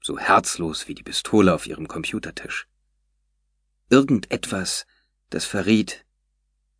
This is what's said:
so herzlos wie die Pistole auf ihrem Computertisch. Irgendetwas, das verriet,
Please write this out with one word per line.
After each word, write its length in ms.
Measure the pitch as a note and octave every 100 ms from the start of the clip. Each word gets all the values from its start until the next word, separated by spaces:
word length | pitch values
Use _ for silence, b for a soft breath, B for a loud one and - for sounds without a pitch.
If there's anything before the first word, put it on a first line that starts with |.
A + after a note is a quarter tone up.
so 160 | - C#2+
herzlos 720 | - F#2+ - - E2 D2+ -
wie 60 |
die 100 | C#2+
Pistole 500 | - - - G#2+ F#2+
auf 120 | D#2 -
ihrem 220 | D2+ D#2+
Computertisch. 800 | E2 D#2 A2 D#2+ - - - - _ _ _ _ _ _ _ _ _ _ _ _
Irgendetwas, 960 | C3 C#3 A#2 - - - F#2+ F#2 - - _ _ _ _
das 100 | F2
verriet, 600 | - G#2 F#2 A2 G2+ - _ _ _ _ _ _ _